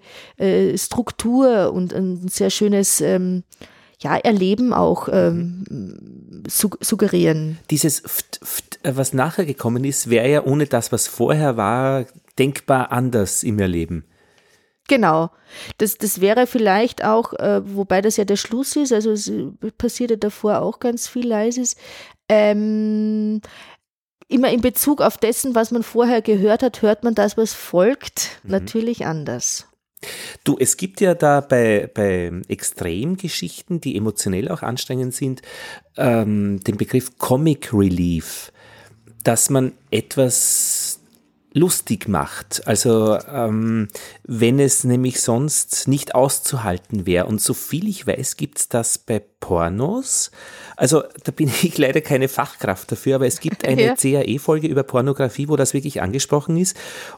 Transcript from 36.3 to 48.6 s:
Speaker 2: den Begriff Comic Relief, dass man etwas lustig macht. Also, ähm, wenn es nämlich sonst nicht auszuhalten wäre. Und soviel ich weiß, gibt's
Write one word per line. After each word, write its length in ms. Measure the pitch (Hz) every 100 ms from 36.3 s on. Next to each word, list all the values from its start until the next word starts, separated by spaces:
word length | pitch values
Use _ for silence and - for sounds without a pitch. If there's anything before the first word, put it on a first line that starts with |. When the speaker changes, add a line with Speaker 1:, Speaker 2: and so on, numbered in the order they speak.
| 104 101 98
Speaker 2:
den 160 | - 104
Begriff 400 | 110 127 127 -
Comic 560 | - 127 160 147 -
Relief, 800 | 107 98 90 87 82 - - - _ - - - - _ -
dass 260 | - 117 -
man 220 | 139 131 - _
etwas 1120 | 107 - - 127 123 - - - - - - _ _ _ _ _
lustig 540 | - 175 - - 104 -
macht. 540 | 92 69 - - - -
Also, 500 | 110 123 113 107 107 -
ähm, 540 | 143 117 110 113 113 104 - - -
wenn 360 | - 117 117 135
es 240 | 139 -
nämlich 360 | 127 123 127 123
sonst 680 | - 117 147 - - - -
nicht 260 | 139 -
auszuhalten 920 | - 135 - - 135 107 90 - 107 90
wäre. 180 | 87 90
Und 160 | 107
soviel 460 | - 131 - 147 214
ich 180 | 190 -
weiß, 320 | - 127 -
gibt's 320 | 147 -